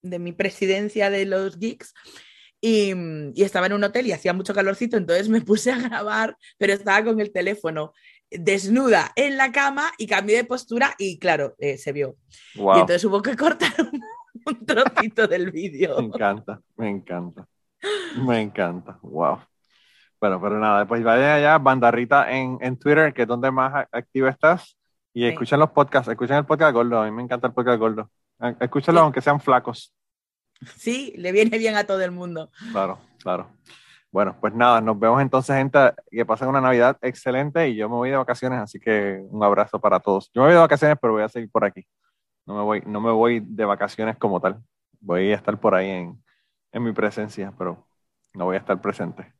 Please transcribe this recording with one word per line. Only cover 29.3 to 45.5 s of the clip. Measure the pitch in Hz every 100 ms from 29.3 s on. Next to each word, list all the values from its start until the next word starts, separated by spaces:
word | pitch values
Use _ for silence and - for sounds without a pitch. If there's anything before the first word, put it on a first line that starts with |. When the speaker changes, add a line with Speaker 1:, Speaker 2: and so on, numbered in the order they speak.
| 143
Speaker 2:
flacos. | - 127 120 113 - _ _ _ _ _ _ _ - -
Speaker 1:
Sí, | - 254 269 -
le | 180
viene | 196 220 220
bien | 220
a | 214
todo | 202 190
el | 180
mundo. | 180 180 165 156 _ 233
Speaker 2:
Claro, | 104 95 95 _ _
claro. | - 90 92 _ _ - _ _ _
Bueno, | 190 202 -
pues | 208
nada, | 214 123 117
nos | 113 107
vemos | 113 127
entonces, | 135 131 131 135
gente, | 135 143 127 - _
que | 110 113
pasen | 110 131
una | 139
Navidad | 131 123 123 139
excelente | 127 123 131 127 147 151 156
y | 107
yo | 107
me |
voy | 120 127
de | 135
vacaciones, | 127 123 127 127
así | 104 98
que | - 107 101 95 98
un | 104
abrazo | 104 101 104 95
para | 104 92
todos. | - 98 -
Yo | 120
me | 139
voy |
de | 170
vacaciones, | 160 143 151 147
pero | 120
voy | 110
a | 107
seguir | 120 113
por | 110
aquí. | 101 95 - _ _ _ _ _
No | - 104
me |
voy, | 104 104
no | - 104
me | 113
voy | 110 117 117
de | 104 107
vacaciones | 104 101 101 - 110 113
como | 110 90
tal. | 92 104 - _ _ _
Voy | 98 87 98
a | 104
estar | -